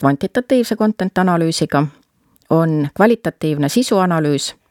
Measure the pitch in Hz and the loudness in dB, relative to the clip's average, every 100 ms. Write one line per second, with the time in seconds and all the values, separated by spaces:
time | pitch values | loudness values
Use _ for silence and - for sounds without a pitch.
0 | 139 139 190 254 247 262 226 208 214 - | 0 0 -2 -4 0 0 0 0 -2 -2
1 | 185 - 185 170 165 - 151 143 151 - | -2 0 0 2 0 -2 -2 0 -2 -6
2 | _ _ _ _ - 160 165 156 143 - | _ _ _ _ -2 0 2 0 -2 2
3 | 220 226 165 - 156 147 143 233 254 202 | 2 2 -4 -4 -4 -2 0 0 0 0
4 | 185 165 151 139 - - _ | 0 0 0 -2 -4 -12 _